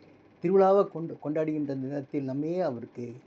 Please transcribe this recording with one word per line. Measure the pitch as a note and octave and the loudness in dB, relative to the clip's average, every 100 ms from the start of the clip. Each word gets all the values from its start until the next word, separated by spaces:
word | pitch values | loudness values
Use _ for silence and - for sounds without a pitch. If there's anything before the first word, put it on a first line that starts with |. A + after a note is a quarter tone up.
| - - _ - | -20 -20 _ -6
திருவிழாவாக | F3 F#3+ F#3+ G3 F#3+ | 2 6 6 6 4
கொண்டு, | D#3+ E3 - | -2 -10 -8
கொண்டாடுகின்ற | D3 D#3 D#3 | -4 -2 -2
இந்த | D#3 C#3+ | -2 -4
நேரத்தில் | C3+ C3 C#3+ C3+ D3 | -4 -4 -6 -6 -6
நம்மையே | C3+ C3+ D3+ F3+ | -4 -4 -4 -2
அவருக்கு, | E3 A#2 A#2+ - A#2+ A#2+ | -2 -4 -10 -12 -12 -12